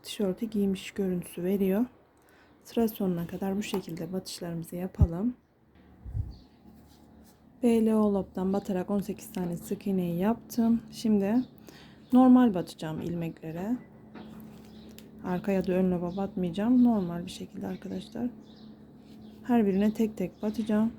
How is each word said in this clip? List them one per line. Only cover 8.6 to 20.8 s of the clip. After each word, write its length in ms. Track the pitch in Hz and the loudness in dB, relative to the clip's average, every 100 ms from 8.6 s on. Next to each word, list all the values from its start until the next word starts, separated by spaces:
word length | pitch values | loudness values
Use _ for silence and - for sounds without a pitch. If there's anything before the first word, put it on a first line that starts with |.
| 202 180 180 | -2 -4 0
on 100 | 202 | -2
sekiz 320 | 196 185 - | -2 -10 -8
tane 240 | 196 175 170 | -6 -4 -6
sık 300 | - 202 208 | -6 -6 -2
iğneyi 320 | 190 175 170 | 0 0 0
yaptım. 640 | 202 240 - - 226 226 - | 0 0 -4 0 2 2 -2
Şimdi 460 | - 226 208 196 240 254 - - - - - - | -4 2 4 4 0 0 -12 -20 -20 -20 -20 4
normal 420 | 247 254 254 247 | 8 10 10 8
batacağım 460 | 180 160 - 160 156 | 4 -4 -8 -8 -6
ilmeklere. 760 | - 170 165 - 160 165 196 247 - - - - - - - - - - - - - - | -4 -4 -6 -8 -10 -6 -4 -4 -6 -20 -20 -20 -18 -18 -18 -20 -20 -20 -20 -20 -20 -12
Arka 280 | 190 180 202 | -6 -4 0
ya 140 | 190 185 | 0 2
da 60 | |
ön 180 | 180 185 | 2 2
loba 260 | 175 175 190 | 0 -2 -4
batmayacağım. 680 | 196 190 180 170 220 254 | -4 -2 -4 -2 4 6
Normal 420 | 240 220 175 170 180 | 6 4 0 -6 -10
bir 40 | |
şekilde 360 | - 185 190 190 | -12 -12 -10 -8
arkadaşlar. 640 | 185 190 190 214 226 240 - - - - - - - - - - - | -8 -8 -10 -8 -6 -6 -6 -20 -20 -20 -20 -20 -20 -20 -20 -20 -16
Her 220 | - 240 202 | 2 4 4
birine 280 | 190 208 | 4 2
tek 220 | 214 220 214 | 2 -2 0
tek 260 | 180 - | -6 -4
batacağım. 500 | 214 214 220 214 | -4 -2 0 2